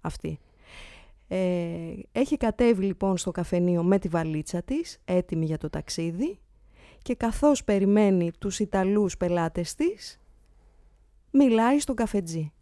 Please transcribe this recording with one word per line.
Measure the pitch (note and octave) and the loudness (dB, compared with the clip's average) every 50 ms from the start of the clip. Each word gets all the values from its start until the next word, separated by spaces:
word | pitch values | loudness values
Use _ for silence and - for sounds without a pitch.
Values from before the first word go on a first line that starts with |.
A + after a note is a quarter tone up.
αυτή. | _ - - - - D#3+ D#3 - _ _ _ _ _ - - - - - - - - - - _ _ _ | _ -8 -10 -8 -8 -10 -10 -10 _ _ _ _ _ -20 -20 -20 -20 -20 -20 -20 -20 -20 -20 _ _ _
Ε, | F#3 F#3 F#3 F3+ F3+ F3 E3+ E3+ E3+ E3+ E3 E3 - - - - | -4 -2 0 0 0 -2 -2 -4 -6 -8 -8 -10 -12 -12 -16 -8
έχει | _ - C4+ - D4+ - | _ -2 0 0 0 0
κατέβει | - A3+ G#3+ - B3 A#3 A#3 F#3+ F#3+ | 0 -2 2 4 4 4 4 4 2
λοιπόν | G3 F#3 - - G3 F#3+ E3+ | -2 -2 0 0 0 0 0
στο | - - | -2 -4
καφενείο | E3+ - E3+ - - F3 F3 F3+ F3 E3+ E3 | -4 -4 -4 -2 0 0 2 2 2 2 4
με | F3+ G3 G3 | 4 4 2
τη | F#3+ F3 | 2 0
βαλίτσα | D#3+ E3+ D#3+ D#3+ D#3 D3+ D3+ - - F3 F3 | -2 -2 -2 -2 -4 -6 -6 -6 -8 -8 -6
της, | - C4 D4+ E4 - - _ _ | -4 -4 -4 -4 -6 -12 _ _
έτοιμη | - F3+ F3+ F3 - - D#3+ D#3+ | -2 0 0 0 0 -4 -4 -2
για | D#3 D#3 D#3 | -2 -4 -6
το | - D3+ | -6 -8
ταξίδι, | - D3+ D3+ - - - E3 E3+ E3 F3 B3 E4 G4+ - _ _ _ _ _ _ _ - - - - - | -8 -8 -8 -8 -8 -6 -6 -6 -4 -4 -4 -6 -6 -8 _ _ _ _ _ _ _ -20 -20 -20 -20 -20
και | - - - | -8 -8 -6
καθώς | - - A3+ G#3+ - C#4+ D4 D4 - - | -2 -2 -4 -2 4 4 4 4 4 2
περιμένει | - G#3 G3 G3 G3 G3+ G#3 G#3+ G3+ G3 F3+ F3 E3+ E3 _ | 0 0 2 4 4 4 6 6 4 4 2 2 -2 -4 _
τους | - G3+ F#3+ - | -8 -8 -4 -4
Ιταλούς | G#3+ - - G3 F#3+ F#3+ G3+ G#3 G#3 F#3 - - | -4 -2 0 0 0 2 2 2 0 0 -2 -2
πελάτες | F3+ F3 F3 F3 E3 E3 - - F3 - - | -2 0 0 0 0 -2 -2 -6 -6 -6 -4
της, | _ D4+ F4 G#4 G#4 - - - _ _ _ - _ _ _ _ _ _ - _ _ _ _ _ _ _ _ _ _ _ _ | _ -2 -2 -2 -4 -14 -20 -20 _ _ _ -20 _ _ _ _ _ _ -20 _ _ _ _ _ _ _ _ _ _ _ _
μιλάει | - C#4 C#4+ C4 A3+ A3 A3+ A#3+ C#4 D4 | 4 4 6 6 6 4 4 4 2 2
στον | - - C4 | 0 -2 -2
καφετζή. | A3 A#3 A3 - G3+ F#3 E3 E3 E3 D#3 D3+ _ _ | -2 -2 -2 0 -2 -4 -2 -6 -6 -6 -6 _ _